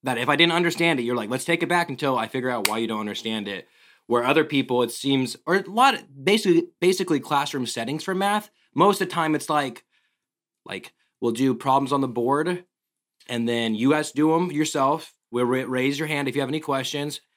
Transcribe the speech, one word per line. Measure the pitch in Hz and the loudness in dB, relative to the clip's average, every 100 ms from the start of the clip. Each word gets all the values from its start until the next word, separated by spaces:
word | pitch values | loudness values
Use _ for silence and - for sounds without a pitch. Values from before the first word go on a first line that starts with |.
that | 131 120 | -4 -2
if | 127 | 0
I | 143 | 4
didn't | 170 | 4
understand | 170 170 - 170 147 | 4 0 0 0 0
it, | |
you're | 120 123 | 0 -2
like, | 104 | -2
"Let's | 127 | -4
take | - 170 | -2 -2
it | 170 | 0
back | 175 170 | 0 0
until | 131 143 127 | -2 -2 -2
I | 113 | -2
figure | 131 127 | -4 -4
out | 120 101 | -2 0
why | 110 | 0
you | 113 | -2
don't | 107 | -4
understand | 107 101 113 110 101 | -6 -6 -6 -6 -6
it." | 95 - _ _ _ - | -10 -12 _ _ _ 0
Where | 120 | 0
other | 120 156 | 4 2
people, | 151 147 131 123 | 2 0 0 0
it | 120 | -2
seems, | - 139 135 127 - - | -2 0 0 0 -6 -2
or | 190 | -2
a | 190 | 0
lot | 214 262 | 4 4
of, | 226 - 139 | 4 -8 -6
basically, | 135 220 214 170 170 _ | 0 2 4 4 2 _
basically | 180 185 175 147 | 0 2 0 -2
classroom | - 147 147 143 117 | 0 -2 0 -4 -4
settings | - 117 151 | -4 -4 -6
for | 175 | -4
math, | 190 196 208 - _ _ | -2 0 -2 -4 _ _
most | 131 190 202 | 4 4 4
of | 180 | 0
the | |
time | 170 156 | -2 0
it's | 151 - | 0 0
like, | 151 139 - _ _ _ _ _ _ _ _ | 0 0 -8 _ _ _ _ _ _ _ _
like, | - 98 - _ _ _ | -12 -12 -12 _ _ _
we'll | 120 | -4
do | 113 135 | 0 0
problems | 120 135 135 135 | 0 2 2 2
on | 143 | 0
the | 131 | 0
board, | 117 120 143 160 180 - _ _ _ _ _ - | -2 0 2 0 -4 -8 _ _ _ _ _ -8
and | 120 117 | -4 -2
then | 117 113 | 0 0
you | 107 127 | 0 2
guys | 151 151 | 2 0
do | 139 156 | 0 2
'em | 160 180 | 2 0
yourself. | 147 156 151 135 156 - _ _ | -2 -2 0 0 0 -6 _ _
We'll | 120 123 | -2 2
ra-, | 127 123 | 0 0
raise | 127 131 143 | -2 -2 -2
your | 156 | -4
hand | 151 135 | -2 -2
if | |
you | 127 | -2
have | 131 | -2
any | 151 | -4
questions, | 151 135 127 147 147 143 _ | -2 -2 -2 -4 -6 -8 _